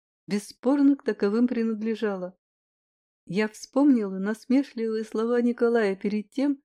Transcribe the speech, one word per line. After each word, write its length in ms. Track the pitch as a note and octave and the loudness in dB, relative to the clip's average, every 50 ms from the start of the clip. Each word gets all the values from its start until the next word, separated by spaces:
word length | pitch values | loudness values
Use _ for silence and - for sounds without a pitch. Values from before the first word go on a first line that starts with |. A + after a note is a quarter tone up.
| _ _ _ _ _ - | _ _ _ _ _ -6
бесспорно 680 | F#3+ G#3 - - - _ - B3 C#4+ C#4+ C#4 C#4 C#4 | -4 -4 -6 -8 -12 _ -2 0 2 4 4 4 4
к 80 | C#4 - | 2 0
таковым 440 | - G#3 - G#3+ G3+ G#3 A#3 B3 A#3+ | -4 -4 -2 -2 0 0 2 0 0
принадлежала. 880 | C4 A3+ A3+ A3+ A3+ G#3 G#3+ A3+ A3 G#3 A3+ G#3 G3 F#3 F3+ F3+ F#3 _ _ _ _ _ _ _ _ _ _ _ _ _ _ _ _ _ _ - | 0 -2 -2 -2 -4 -4 -4 -4 -4 -4 -4 -4 -4 -4 -8 -10 -14 _ _ _ _ _ _ _ _ _ _ _ _ _ _ _ _ _ _ -6
Я 200 | E3 G3+ G#3+ G#3+ | -4 -2 -2 -2
вспомнила 680 | - - - - - C4 C#4+ D4 C4 A#3 G#3 G3 F#3+ F#3+ | -4 -10 -14 -4 0 4 4 6 4 4 2 -2 -4 -4
насмешливые 840 | F#3+ G#3 A3 - - - A#3+ C#4 C4+ - - A#3 A3+ A3 A3 A3 A3 | -4 -4 -4 -6 -2 0 2 2 0 0 -4 -6 -6 -4 -4 -4 -6
слова 380 | A3 - G#3+ A3+ A#3 A#3+ A#3+ | -6 -4 -4 -2 0 0 2
Николая 540 | A#3+ A#3+ A#3+ - A#3+ A#3 A#3 A#3 G#3+ G3 F#3+ | 2 0 0 0 0 2 2 2 2 0 -2
перед 360 | F#3+ - G#3 G#3 G#3+ G3+ _ | -2 -4 -4 -2 -4 -6 _
тем, 300 | _ - C4+ C#4+ C#4 - _ | _ -2 -2 0 -2 -2 _